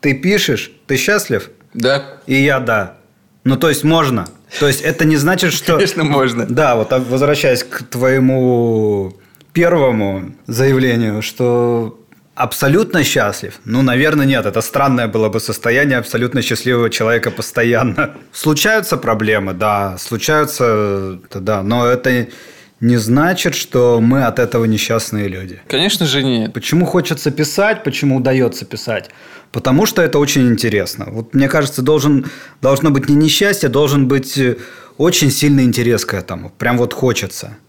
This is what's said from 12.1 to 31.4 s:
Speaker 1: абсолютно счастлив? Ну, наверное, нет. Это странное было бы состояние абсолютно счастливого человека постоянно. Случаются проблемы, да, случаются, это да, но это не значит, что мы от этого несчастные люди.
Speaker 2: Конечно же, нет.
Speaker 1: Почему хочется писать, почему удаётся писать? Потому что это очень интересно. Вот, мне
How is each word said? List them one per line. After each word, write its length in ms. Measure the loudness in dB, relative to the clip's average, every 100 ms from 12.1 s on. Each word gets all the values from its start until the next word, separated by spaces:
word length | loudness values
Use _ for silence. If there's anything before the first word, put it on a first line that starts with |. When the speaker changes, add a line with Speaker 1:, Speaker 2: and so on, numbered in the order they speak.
| _ _ -6
Speaker 1:
абсолютно 680 | -6 -2 2 2 2 0
счастлив? 500 | 0 0 -2 -4 -12 -14
Ну, 180 | -4 0
наверное, 440 | 2 2 2 2 2
нет. 200 | 0 0
Это 160 | -4
странное 460 | -4 0 0 0 0
было 200 | 0 0
бы 120 | -2
состояние 580 | -6 -6 0 2 2 0
абсолютно 440 | -2 -4 -2 -2
счастливого 460 | -2 -4 0 0 0
человека 400 | 0 0 0 -2
постоянно. 840 | -6 -6 -2 0 2 0 -2 -4 -6 -20
Случаются 640 | -6 -2 0 2 0 0 -4
проблемы, 580 | -2 -2 0 0 -2
да, 420 | -2 0 0 -2 -6
случаются, 1200 | -8 -6 0 0 0 0 0 2 0 -2 -4 -10
это 160 | -12 -8
да, 220 | -4 -2
но 240 | 0 0 2
это 420 | 2 0 0 -2 -10 -20 -20 -20 _
не 160 | 2 2
значит, 580 | 2 2 2 0 -2 -4
что 440 | -4 2 4 4
мы 240 | 4 4
от 140 | 2 0
этого 280 | 0 0 0
несчастные 640 | 0 0 -2 -2 -6 -6
люди. 320 | -8 -12 -16 -6
Speaker 2:
Конечно 380 | -2 -2 -2 -2
же, 160 | 0
нет. 300 | 0 -2 -2
Speaker 1:
Почему 340 | -6 -2 0 2
хочется 440 | 0 -2 -4 -4
писать, 500 | -2 -4 0 0 0
почему 340 | -4 -2 0 0
удаётся 480 | 2 2 0 -2
писать? 460 | -12 -12 -6 -6 -8 -20 -20 -20 -10
Потому 360 | -6 0 2 2
что 160 | 2
это 160 | 2 2
очень 280 | 2 2 2
интересно. 580 | 2 0 0 -2 -8 -10
Вот, 240 | -10 -4
мне 140 | 0